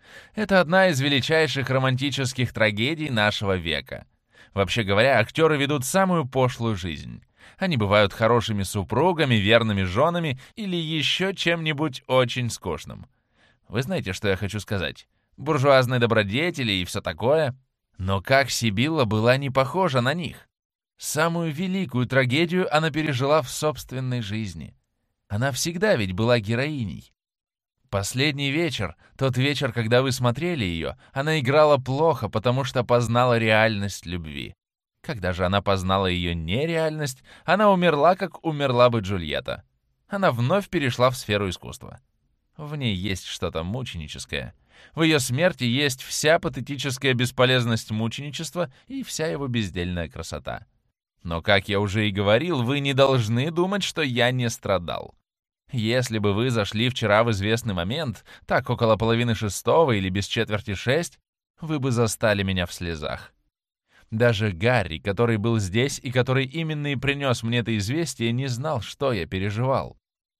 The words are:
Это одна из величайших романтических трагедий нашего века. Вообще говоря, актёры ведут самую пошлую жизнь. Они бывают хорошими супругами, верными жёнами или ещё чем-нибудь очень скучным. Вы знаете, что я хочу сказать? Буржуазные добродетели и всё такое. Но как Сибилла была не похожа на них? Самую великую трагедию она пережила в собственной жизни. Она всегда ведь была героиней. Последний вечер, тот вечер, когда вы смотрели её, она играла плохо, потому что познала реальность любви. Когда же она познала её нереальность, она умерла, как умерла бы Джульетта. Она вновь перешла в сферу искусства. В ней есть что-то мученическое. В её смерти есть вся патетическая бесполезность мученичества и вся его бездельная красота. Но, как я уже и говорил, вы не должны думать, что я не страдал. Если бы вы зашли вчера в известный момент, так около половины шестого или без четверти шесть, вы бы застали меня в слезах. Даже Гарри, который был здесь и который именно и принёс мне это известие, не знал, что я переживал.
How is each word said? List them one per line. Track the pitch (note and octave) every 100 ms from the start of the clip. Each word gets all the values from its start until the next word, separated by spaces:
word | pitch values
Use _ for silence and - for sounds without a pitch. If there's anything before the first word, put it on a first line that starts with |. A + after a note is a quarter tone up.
| - - - -
Это | G#3 F#3+
одна | D#3 F#3 F#3
из | C3+
величайших | C#3+ C#3 C3 D#3+ D3+ C#3 B2+
романтических | C3 C3 B2+ C#3 C3+ C3 - B2
трагедий | - A2 G#2 B2 D#3 D3+
нашего | A2+ G#2 - G2 F#2+
века. | E2 D2 C2+ - - _ _ _ -
Вообще | G2+ F#2+ -
говоря, | G2 G2+ B2+ B2
актёры | A2 - D#3+ D3+
ведут | C3+ D3 B2+
самую | F#3+ F#3+ F3 C3
пошлую | C3+ B2+ - A#2 G2+
жизнь. | F2+ D2+ B1 A#1 - _ - -
Они | C3 B2
бывают | G2+ G#2 G2+
хорошими | - A2 A#2 A2 G#2
супругами, | F#2+ G#2 F2+ A2 F3 D#3+ C#3+ A2+
верными | G2 A2+ A2 G2
жёнами | F#2 F#2+ D#3+ F3 D#3+ C3 - -
или | G3+ F3
ещё | D#3 D#3+ C3+ - F#3+
чем-нибудь | F3 E3+ E3+ D#3 D3 D#3 C3 -
очень | C3 B2+ C3 A#2+
скучным. | - F#2 D2 - G#1 - _ _ _ _ _ -
Вы | G#2+
знаете, | C3+ F#3 F#2
что | F2 G#2
я | F#2+
хочу | G2 G#2+
сказать? | - G2+ D2+ - - _ _ -
Буржуазные | C3+ D3+ C#3 C3 B2 B2+
добродетели | A#2 A2 G2+ A#2 F3 E3 A#2
и | F#2+ F2
всё | G2+
такое. | E2 D#2+ A2 D#3+ C#3+ C3 _ _ _ -
Но | F#2 G2
как | F2+ C3+ C3+
Сибилла | - A#2 G2 C#3+ D#3+ A#2
была | G#2+ A2+ C3
не | C#3
похожа | C3 C3 E3+ F#3 C3
на | A#2+
них? | E3 C#3+ - _ _ _ _ _ -
Самую | - D3 E3 E3+ E3
великую | C#3+ F#3 F#3+ E3 A#2+ A#2+
трагедию | C3 B2+ C#3 E3+ F3+ F#3 D3+
она | D#3+
пережила | C#3+ D#3 B2 C#3 D#3
в | B2+
собственной | - D3+ C#3 - B2+ C3 B2
жизни. | G2+ G#2+ G#2 E2 C2+ - _ _ _ _ -
Она | G#2 C3+
всегда | C3 E3 F3 G#3+ F3+
ведь | G2
была | F#2 A#2 B2
героиней. | G2+ A#2 C#3+ D3 G2+ A#1+ - _ _ _ _ _ _ _ -
Последний | G2+ G2 B2 D3 C#3+ C#3
вечер, | C#3+ E3+ B2+ F2+ - _ -
тот | C3 B2
вечер, | C3+ C3+ C#3
когда | A#2+ A2 B2
вы | C3+
смотрели | B2+ B2 A#2 F3 D#3+
её, | F#2+ E2 C#2+ - _
она | C3+ D3 D#3
играла | B2 C#3+ D3+ C#3+
плохо, | C3 C3+ E3 D3 G#2
потому | G#2+ B2 B2+
что | C#3 C3 -
познала | A#2+ A2+ A#2+ B2+ A#2
реальность | A2 A2 A2+ G#2 G2+ - E2+
любви. | F2 D#2 C#2+ A1 - _ _ _ _
Когда | - A#2+ F2+
же | F2 F2+
она | G2
познала | G2 F#2+ F#2 F#2+ F#2+
её | F2+ F2
нереальность, | E2+ D#2+ A2 D#3+ E3 D#3+ D#3 D3 - - -
она | - F#3+ G#3
умерла, | F#3+ F3 D3 D#3 F#3+
как | F#3+ - E3
умерла | D3+ C#3 B2 B2
бы | A#2
Джульетта. | F#2+ G2 D#2+ C#2 B1+ B1 - _ _ _ -
Она | G3+ F#3
вновь | B2+ B2 G3 G3
перешла | F3 C3+ B2 B2+
в | B2+
сферу | - G#2 G2+
искусства. | - - - - - _ _ _ _ _ -
В | D3+ D3+
ней | B2 F#2+
есть | G2+ F#2+ -
что-то | - F2+ E2
мученическое. | E2+ B2+ B2+ E2 D2 - - C#2 B1 - _ _ - -
В |
её | D#3+ D3+
смерти | B2+ B2+ F3+ - B2
есть | B2 D3 C3
вся | - - D3+ E3+
патетическая | E3+ C3+ B2 C#3 C#3+ C3 C#3
бесполезность | A#2+ B2 - B2+ B2+ A#2+ A2 -
мученичества | G#2+ A2+ B2 D3 C3 D#3+ F3 D#3 - -
и | C4+
вся | - - D#3+
его | D#3+ C#3
бездельная | A#2+ G2 F2 F2 F2 D#2+
красота. | - D#2+ D2 - A#1 - _ _ _ _ _
Но, | F2 E2
как | F#2 G2+ -
я | G2
уже | G#2 G#2+ G#2+
и |
говорил, | G2 G2+ A2+ E3+ D3
вы | A#2 C#3+
не | C#3
должны | C3+ C#3 C3 G#2+ A#2 D3
думать, | E3 F3+ G3+
что | - -
я | D3 A#2+ A#2+
не | B2+ A#2+
страдал. | - G2 F#2 E2 A1 G1+ - _ _ _ _ _
Если | B2+ A2 B2+ B2 A2
бы | G#2
вы | G2 B2+
зашли | A2+ G2 G#2+ B2+
вчера | C3 G#2+ G#2
в | A#2
известный | G2+ G2+ A2+ A#2
момент, | F2+ F2+ C#3+ D3 F#2 - - -
так | E3 C3
около | A#2+ A#2 G#2
половины | A2+ A#2 A#2+ G#2+
шестого | G#2 - - D3+ D#3
или | G#2+ F#2+
без | F#2+ F#2
четверти | A#2+ A2 G#2 -
шесть, | F#2+ - D3+ E3+ _ _ _ _ -
вы | D#3+ D#3
бы | C3+
застали | A#2 A2+ - A2+ G2+
меня | F#2+ F#2 F2
в |
слезах. | - F2 D#2+ C#2+ B1 - _ _ _ _ _ _ _ -
Даже | A2 A#2+ G#2 A2
Гарри, | E2 A2 B2 E2 D#2
который | G2+ F#2+ A#2 A2
был | A2 A2+
здесь | F#2+ G#2 C#3 -
и | C3+
который | B2 B2 C3 C3+
именно | D3+ D#3+ D3+ C#3+
и | C3
принёс | C#3 C#3 C#3 A#2+
мне | A2+ A#2+
это | A#2 A2
известие, | G2 D3+ E3 - A#2
не | A#2+ C3+
знал, | B2 D3+ C3+
что | F#2+ - C#3
я | A2 D#2+
переживал. | F#2 G2+ G#2 B2+ B2 - - _ _ _ _